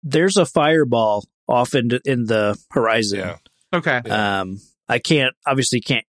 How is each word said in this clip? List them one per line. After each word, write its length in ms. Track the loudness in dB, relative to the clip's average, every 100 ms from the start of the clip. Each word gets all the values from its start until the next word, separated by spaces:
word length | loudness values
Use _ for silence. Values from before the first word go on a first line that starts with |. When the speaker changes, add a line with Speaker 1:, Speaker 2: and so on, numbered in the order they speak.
Speaker 1:
There's 340 | -2 0 2 2
a 80 | 2
fireball 800 | 2 2 2 2 2 2 0 -6 _ -2
off 260 | 0 2 0
in, 240 | 0 -2 -2
in 200 | -2 0
the 340 | 0 0 -2 _
horizon. 480 | -2 2 0 0 -4
Speaker 2:
Yeah. 180 | -6 -10 _ _ _
Speaker 3:
Okay. 280 | -4 -2 -4 -2
Speaker 2:
Yeah. 360 | 0 0 -2
Speaker 1:
Um, 180 | -4 -10 -16 _ _
I 120 | -4
can't, 340 | 2 2 0 -2 -2
obviously 340 | 0 0 -2
can't 240 | -2 -4 -4